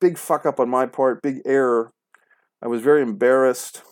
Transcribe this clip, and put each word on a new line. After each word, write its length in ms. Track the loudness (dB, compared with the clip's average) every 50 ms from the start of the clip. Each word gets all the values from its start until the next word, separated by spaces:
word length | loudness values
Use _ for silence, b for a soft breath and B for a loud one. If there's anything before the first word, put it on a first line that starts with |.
big 160 | 0 0 0
fuck 300 | -2 -4 -4 -4 -2 -2
up 140 | -2 0 0
on 80 | 0 0
my 180 | 0 0 0
part, 340 | -2 -2 -2 0 0 0 -2
big 200 | -4 -6 -6 -6 -4
error. 460 | 0 0 2 2 2 2 0 -2 -4 _ _ _ _ b b b b b b b b b _ -8
I 60 | -6
was 120 | -6 -2
very 220 | 2 2 2 2 2
embarrassed. 800 | 0 -2 0 2 2 4 4 2 2 0 -2 -6 -12 -16 -20 -20 _